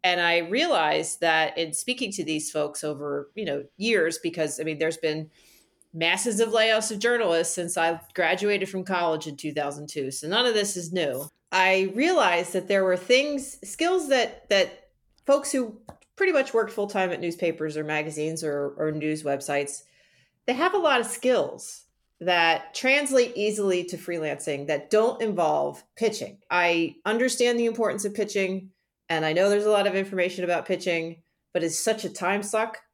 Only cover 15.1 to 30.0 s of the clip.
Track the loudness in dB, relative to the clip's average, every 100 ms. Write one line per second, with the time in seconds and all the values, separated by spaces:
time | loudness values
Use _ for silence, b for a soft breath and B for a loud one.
15.1 | _ 2 2 4 -2 -2 -8 -20 -20 _
16.1 | 0 2 4 2 0 0 -2 -2 0 -2
17.1 | -2 -4 -2 -2 -2 -6 -4 -4 -4 -4
18.1 | -4 -6 -4 -4 -2 -4 -2 -2 -2 -2
19.1 | -2 -2 -4 -2 -2 -2 -8 b b b
20.1 | b b _ -4 0 2 2 2 2 0
21.1 | -2 2 2 0 -6 -16 -18 _ _ _
22.1 | _ 0 4 4 2 -2 -4 2 2 4
23.1 | 2 2 0 -2 0 0 0 -2 -8 -6
24.1 | -4 -4 -4 -4 -4 -2 -4 2 4 4
25.1 | 0 -2 2 2 2 0 -4 _ -2 -2
26.1 | -2 -10 -12 _ 0 2 2 0 -2 -2
27.1 | 2 0 2 0 2 0 0 -2 -2 -4
28.1 | -4 -2 -2 -2 -4 -10 _ _ _ _
29.1 | -2 0 4 4 4 4 4 4 0